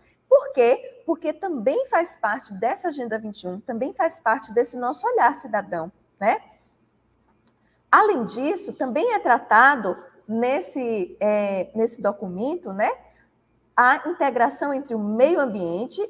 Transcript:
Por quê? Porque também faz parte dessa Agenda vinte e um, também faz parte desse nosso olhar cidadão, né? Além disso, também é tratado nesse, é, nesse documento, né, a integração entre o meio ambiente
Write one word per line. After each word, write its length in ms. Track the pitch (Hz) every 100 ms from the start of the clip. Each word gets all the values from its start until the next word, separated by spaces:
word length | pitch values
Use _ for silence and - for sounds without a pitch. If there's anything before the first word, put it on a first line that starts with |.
| _ _ -
Por 240 | 554 554
quê? 500 | - 240 - - -
Porque 260 | - - 311
também 540 | 311 381 277 220 453 523
faz 260 | 359 339 -
parte 380 | 214 240 -
dessa 340 | 190 226 392 359
Agenda 300 | 285 233 220
vinte 240 | 214 208
e 60 | 180
um, 120 | 185
também 320 | - 226 277
faz 260 | - 320 -
parte 360 | 339 269 -
desse 240 | 214 - 247
nosso 280 | 240 294 453
olhar 280 | 466 247
cidadão, 580 | 285 247 208 185 170 170 - _ -
né? 220 | 202 427 - _ _ _ _ _ _ _ _ _ _ _ _ _ _
Além 340 | 359 427 302
disso, 480 | 190 226 285 392 -
também 400 | - 262 254 480
é 60 | 403
tratado 760 | 320 233 - 220 269 277 190 180 - _ -
nesse, 880 | 226 247 294 359 285 240 214 180 -
é, 500 | 208 208 202 190 180
nesse 260 | 214 226 226
documento, 720 | 202 202 190 180 262 349 214
né, 180 | 190 254 508 _ _ _ _ _ _ _ -
a 320 | 247 294 302
integração 640 | 359 285 240 233 277 285
entre 220 | 269 285
o 40 | 226
meio 400 | 208 220 285 349
ambiente 640 | 262 202 170 175 254 381